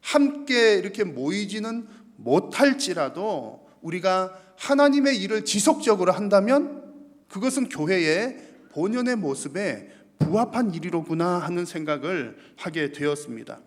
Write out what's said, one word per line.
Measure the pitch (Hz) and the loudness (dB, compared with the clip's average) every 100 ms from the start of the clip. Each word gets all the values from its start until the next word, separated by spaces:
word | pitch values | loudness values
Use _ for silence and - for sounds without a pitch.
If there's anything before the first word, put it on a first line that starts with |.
함께 | - 302 277 - - 247 226 | 2 2 2 0 -2 4 6
이렇게 | 202 190 196 | 4 0 -4
모이지는 | 190 135 135 196 208 220 220 226 226 - - - | -4 -4 -4 -4 -4 -6 -6 -8 -10 -18 -20 -12
못할지라도 | 110 156 - - 277 254 185 170 139 165 208 170 110 - - _ | 2 2 2 2 2 2 -4 -2 -4 -4 -4 -4 -8 -16 -20 _
우리가 | - 180 180 185 185 - - _ | -8 -2 2 2 0 -8 -20 _
하나님의 | - 277 285 277 277 247 | 0 4 6 6 2 2
일을 | 190 214 | 0 -2
지속적으로 | 208 202 208 311 - 196 180 | 0 2 2 2 4 4 4
한다면 | 185 202 202 202 277 - - - - - - _ | 2 4 4 6 2 2 -8 -16 -20 -20 -20 _
그것은 | 190 254 269 247 | -4 -2 0 -4
교회의 | - 151 185 160 165 247 254 - - - | -4 0 2 2 2 0 -6 -18 -20 -14
본연의 | - 180 240 247 240 | -4 -2 0 0 -2
모습에 | 165 135 147 139 202 110 - - _ _ | -2 -4 -6 -4 -4 -4 -10 -20 _ _
부합한 | 156 196 233 233 233 | 0 2 0 0 -2
일이로구나 | 165 175 170 151 160 170 180 | -2 -4 -4 -2 -2 0 0
하는 | 156 175 | -2 -4
생각을 | 175 170 151 147 143 185 117 104 - - | -6 -6 -4 -4 -4 -4 -6 -12 -20 -12
하게 | 185 160 147 | -8 -4 -4
되었습니다. | 143 147 143 147 117 113 117 | -2 -4 -4 -6 -14 -12 -16